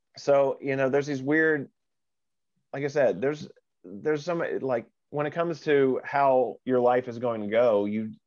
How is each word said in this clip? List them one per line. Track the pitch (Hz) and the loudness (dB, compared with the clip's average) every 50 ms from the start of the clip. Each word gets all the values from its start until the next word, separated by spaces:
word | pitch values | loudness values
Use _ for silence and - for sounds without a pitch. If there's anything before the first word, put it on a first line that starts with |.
| _ _ _ - | _ _ _ -8
so, | - - 143 139 139 135 127 - | 0 2 4 4 4 2 0 -4
you | - 139 135 | -4 -4 -2
know, | 135 135 131 | 0 0 2
there's | 131 143 139 | 2 0 0
these | 147 147 131 | 0 -4 -6
weird, | 131 139 151 160 160 160 156 147 127 - _ _ _ _ _ _ _ _ _ _ _ _ _ _ _ _ _ _ _ _ - | -2 0 2 4 4 4 2 0 -2 -8 _ _ _ _ _ _ _ _ _ _ _ _ _ _ _ _ _ _ _ _ -8
like | 135 143 | -6 -6
I | 143 | -2
said, | 135 151 131 113 87 87 | 0 2 2 2 2 0
there's, | 120 139 151 151 147 - - _ _ _ _ _ _ | -2 -2 -2 -4 -8 -16 -18 _ _ _ _ _ _
there's | 90 95 101 - 156 151 147 143 | -18 -16 -8 -4 -4 -4 -2 -4
some, | 180 170 170 151 - 76 104 | -4 -4 -4 -4 -4 -4 -4
like, | 123 135 127 120 107 - _ _ _ _ | -2 -2 -2 -4 -4 -8 _ _ _ _
when | - 147 147 151 | -6 -6 -6 -4
it | 143 | -2
comes | 170 170 170 165 143 - | -4 -4 -4 -4 -6 -2
to | 156 147 139 135 131 127 - - | 0 2 4 4 2 2 -2 -4
how | - - 143 143 135 131 127 127 113 - - _ | -4 0 2 2 4 4 4 2 0 -2 -8 _
your | 123 127 123 | 0 0 2
life | 120 123 123 123 123 123 | 4 4 2 2 0 -2
is | 117 117 | -8 -6
going | 123 120 117 110 | -4 -4 -4 -4
to | 104 101 | -4 -2
go, | 107 113 123 120 107 101 104 | 2 2 4 4 4 2 2
you, | 104 104 110 110 110 107 - _ | 0 -2 -4 -6 -6 -10 -14 _